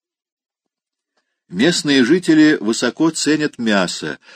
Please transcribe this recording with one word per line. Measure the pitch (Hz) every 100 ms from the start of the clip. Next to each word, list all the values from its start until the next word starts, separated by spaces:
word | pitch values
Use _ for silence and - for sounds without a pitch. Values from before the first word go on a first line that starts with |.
| _ _ _ _ _ _ _ _ _ _ _ _ _ _ -
Местные | 90 151 175 147 135 120
жители | 180 175 160 151 156
высоко | 104 113 123 - 165
ценят | 160 143 151 147 -
мясо | 113 101 87 - 80 65 _